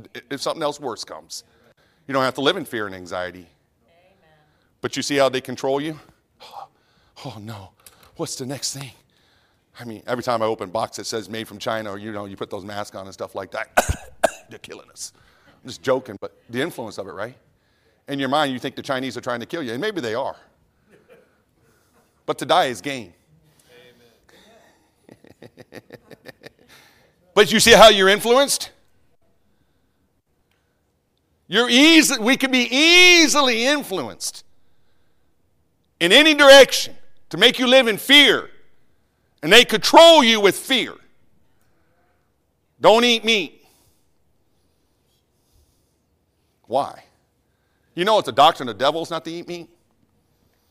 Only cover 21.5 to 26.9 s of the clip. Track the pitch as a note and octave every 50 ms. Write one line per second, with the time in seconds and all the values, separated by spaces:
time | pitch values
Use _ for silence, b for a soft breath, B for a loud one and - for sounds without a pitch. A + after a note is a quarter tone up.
21.5 | _ _ _ _ _ _ _ _ _ _ _ _ _ _ _ - - - D#3 C3
22.5 | D#3 F3 E3+ C3+ A#2+ - - C#3+ C#3 B2+ G#2+ F2 E2 _ _ _ _ _ _ _
23.5 | _ _ _ _ _ B2 B2 B2 A#2+ A#2+ A#2+ A#2 A2+ _ _ _ _ _ _ A3
24.5 | A#3 A3 _ _ _ _ _ _ _ _ _ - - _ _ - _ _ - -
25.5 | _ - - _ - F#2 - _ - - _ _ - - _ - - _ - -
26.5 | _ _ _ b b b b b